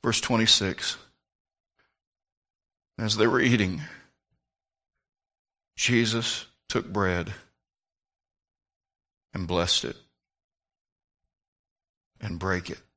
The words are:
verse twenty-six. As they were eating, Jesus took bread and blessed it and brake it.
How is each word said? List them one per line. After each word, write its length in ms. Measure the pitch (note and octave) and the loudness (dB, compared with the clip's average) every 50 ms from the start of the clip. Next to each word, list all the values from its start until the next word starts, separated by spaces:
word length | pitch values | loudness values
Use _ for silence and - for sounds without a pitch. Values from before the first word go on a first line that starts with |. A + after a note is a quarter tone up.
verse 180 | - A#2 A#2 - | 0 0 0 0
twenty-six. 760 | - - B2+ A2+ A2+ A2+ - - G2+ F#2+ - - - - - - - _ _ _ _ _ _ _ _ _ _ _ _ _ _ _ _ _ _ _ _ _ _ _ _ _ _ _ _ _ _ _ _ _ _ _ _ _ _ - | 0 2 2 4 6 6 4 4 4 0 -2 -4 -6 -8 -8 -8 -14 _ _ _ _ _ _ _ _ _ _ _ _ _ _ _ _ _ _ _ _ _ _ _ _ _ _ _ _ _ _ _ _ _ _ _ _ _ _ -6
As 180 | A2+ A2 G#2+ | -2 -2 2
they 100 | G#2+ G#2+ | 4 4
were 140 | A#2 A2 C3 | 4 4 4
eating, 420 | C3+ B2 A#2+ A2 G2+ F#2 F#2 - D3+ - - - - _ _ _ _ _ _ _ _ _ _ _ _ _ _ _ _ _ _ _ _ _ _ _ _ _ _ _ _ _ _ _ _ _ _ | 4 4 4 4 2 0 -2 -6 -10 -12 -16 -20 -20 _ _ _ _ _ _ _ _ _ _ _ _ _ _ _ _ _ _ _ _ _ _ _ _ _ _ _ _ _ _ _ _ _ _
Jesus 720 | - - - B2 A#2 A#2 G#2+ A2 A2+ A2+ - - - - - _ _ _ _ | -4 -2 2 2 2 2 2 -2 -2 -4 -4 -6 -8 -10 -16 _ _ _ _
took 220 | - - F2+ - | -4 -4 -4 -2
bread 440 | F#2+ G#2 G2 F#2 F2+ F2 E2+ F#2 G2+ - - _ _ _ _ _ _ _ _ _ _ _ _ _ _ _ _ _ _ _ _ _ _ _ _ _ _ _ _ _ _ _ _ _ _ _ _ _ - | 0 0 2 2 2 0 -2 -6 -10 -14 -16 _ _ _ _ _ _ _ _ _ _ _ _ _ _ _ _ _ _ _ _ _ _ _ _ _ _ _ _ _ _ _ _ _ _ _ _ _ -10
and 120 | F2 F#2 | -10 -6
blessed 380 | E2+ F2+ E2+ E2+ E2+ - - - | -2 0 0 2 2 0 0 -2
it 120 | A#1+ - - _ _ _ _ _ _ _ _ _ _ _ _ _ _ _ _ _ _ _ _ _ _ _ _ _ _ _ _ _ _ _ _ _ _ _ _ _ _ _ _ _ _ _ _ | -4 -10 -12 _ _ _ _ _ _ _ _ _ _ _ _ _ _ _ _ _ _ _ _ _ _ _ _ _ _ _ _ _ _ _ _ _ _ _ _ _ _ _ _ _ _ _ _
and 200 | - G#2+ E2+ E2+ | -10 -10 -8 -4
brake 320 | F2+ F#2+ F#2 F2+ E2+ - | -2 -2 -2 -2 -2 -8
it. 100 | - - _ _ _ | -12 -14 _ _ _